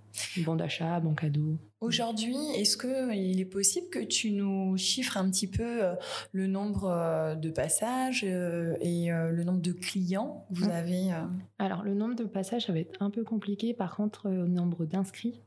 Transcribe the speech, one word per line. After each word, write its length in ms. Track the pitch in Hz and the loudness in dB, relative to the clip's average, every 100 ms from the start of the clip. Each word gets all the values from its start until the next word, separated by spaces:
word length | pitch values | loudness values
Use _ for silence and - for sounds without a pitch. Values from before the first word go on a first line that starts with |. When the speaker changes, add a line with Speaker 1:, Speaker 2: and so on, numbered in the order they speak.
| - - - 180 | -12 -8 -6 -2
Speaker 1:
Bon 120 | 160 160 | 0 0
d'achat, 440 | 165 - 165 175 | 0 -2 0 2
bon 140 | 160 | 2
cadeau. 440 | 151 151 147 151 160 - - | 2 2 2 0 -2 -6 -6
Speaker 2:
Aujourd'hui, 540 | 233 - 233 214 226 262 302 226 | -2 0 0 -2 -2 -2 -2 2
est-ce 200 | 214 - | 2 2
que 360 | 247 262 254 208 | 0 0 0 0
il 240 | 185 185 | 2 0
est 60 | 185 | 0
possible 440 | 196 196 349 349 | 2 2 2 -2
que 140 | - | -4
tu 280 | - - 220 | 0 0 2
nous 440 | 202 202 196 190 185 | 2 2 2 2 2
chiffres 420 | - - 254 202 | 2 0 0 2
un 120 | 190 | 2
petit 160 | 185 190 | 2 0
peu, 380 | - 233 233 | 0 0 2
euh, 100 | 185 180 - - - | 0 0 -6 -8 -6
le 160 | 190 190 | -2 0
nombre, 380 | 190 208 196 190 | 0 0 0 0
euh, 500 | 175 165 160 160 160 | 2 2 2 0 0
de 160 | 160 | -2
passages, 720 | 160 147 - 220 254 262 254 196 | 0 2 2 2 0 0 0 0
euh, 480 | 180 175 170 165 - | 0 0 0 0 0
et, 320 | 175 170 170 | 2 2 2
euh, 160 | 165 165 | 2 2
le 120 | 165 | 2
nombre 180 | 175 185 | 2 2
de 100 | 170 | 0
clients 760 | 180 - 196 175 190 262 - - | -2 -2 -2 0 0 -2 -6 -8
que 60 | 180 | 0
vous 100 | 196 | 0
Speaker 1:
Hmm. 60 | |
Speaker 2:
avez, 420 | 170 170 180 190 | 2 0 0 0
euh ? 80 | 170 165 185 - - | 0 -2 -6 -8 -4
Speaker 1:
Alors, 240 | 196 185 | -2 0
le 100 | 208 | 0
nombre 220 | 202 220 240 | 0 0 -2
de 80 | |
passages, 420 | 220 190 185 240 226 | -2 -2 -2 -2 0
ça 80 | |
va 60 | 160 | 0
être 200 | 170 - | -2 -2
un 80 | 202 | -2
peu 120 | 226 | -2
compliqué. 520 | 220 220 202 202 233 233 | -2 -2 -2 -2 0 0
Par 200 | 185 - | -2 0
contre, 300 | 208 - 202 | -2 -2 -2
euh, 180 | 185 175 | 0 2
au 20 | |
nombre 380 | 180 175 165 160 | 2 2 0 0
d'inscrits. 560 | 185 190 - 233 - | 0 -2 -4 -6 -6